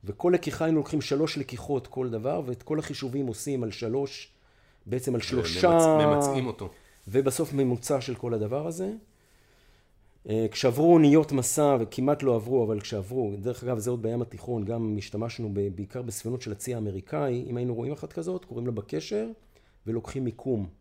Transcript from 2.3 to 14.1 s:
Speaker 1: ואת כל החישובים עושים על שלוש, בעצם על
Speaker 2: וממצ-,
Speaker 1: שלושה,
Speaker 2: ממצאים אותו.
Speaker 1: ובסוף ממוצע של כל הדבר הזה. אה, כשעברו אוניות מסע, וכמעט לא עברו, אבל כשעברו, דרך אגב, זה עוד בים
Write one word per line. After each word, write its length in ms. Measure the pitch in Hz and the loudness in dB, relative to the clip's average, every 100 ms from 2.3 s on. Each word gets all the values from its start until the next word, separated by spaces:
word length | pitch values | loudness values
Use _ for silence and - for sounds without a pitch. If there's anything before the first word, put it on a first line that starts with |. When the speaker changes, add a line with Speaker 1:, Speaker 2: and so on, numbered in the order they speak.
| 175 131 | -4 -4
Speaker 1:
ואת 180 | 120 | -8
כל 160 | - 151 | -4 -4
החישובים 480 | 151 143 135 135 131 | -4 -6 -6 -4 -4
עושים 360 | 107 - 139 | -4 -4 -2
על 80 | 113 | -4
שלוש, 600 | 98 117 123 139 - - _ _ _ _ _ - | -4 -2 -2 -4 -8 -18 _ _ _ _ _ -6
בעצם 300 | 123 123 120 | -4 0 -2
על 60 | |
Speaker 2:
וממצ-, 20 | |
Speaker 1:
שלושה, 720 | - - 82 82 180 165 160 156 | 0 -2 0 4 6 8 8 8
Speaker 2:
ממצאים 500 | 151 147 143 139 127 | 6 4 4 2 -2
אותו. 220 | 110 95 - _ _ - | -4 -10 -12 _ _ -2
Speaker 1:
ובסוף 460 | 110 135 127 160 | 2 2 0 -2
ממוצע 480 | 139 131 120 - 143 | 0 2 0 0 -2
של 140 | 120 123 | -2 -6
כל 180 | 120 | -4
הדבר 340 | 113 104 131 156 | -2 -2 -4 -4
הזה. 240 | 165 190 220 - _ _ _ _ _ _ _ _ _ _ _ - | -6 -6 -8 -14 _ _ _ _ _ _ _ _ _ _ _ -4
אה, 160 | 107 113 | 0 0
כשעברו 420 | - 131 120 160 | 2 0 4 8
אוניות 380 | 175 147 151 151 | 10 10 8 6
מסע, 460 | 139 123 - 147 135 | 0 0 2 4 4
וכמעט 440 | 110 - 131 147 | 2 -2 0 2
לא 120 | 135 117 | 2 2
עברו, 280 | 110 131 | 2 2
אבל 160 | 110 107 | 2 -2
כשעברו, 520 | 104 107 95 127 110 101 | -4 -6 -4 -2 -2 -2
דרך 220 | 107 117 | -6 -4
אגב, 140 | 123 120 | -4 -2
זה 120 | 107 | -2
עוד 120 | 123 | -2
בים 200 | 113 | -2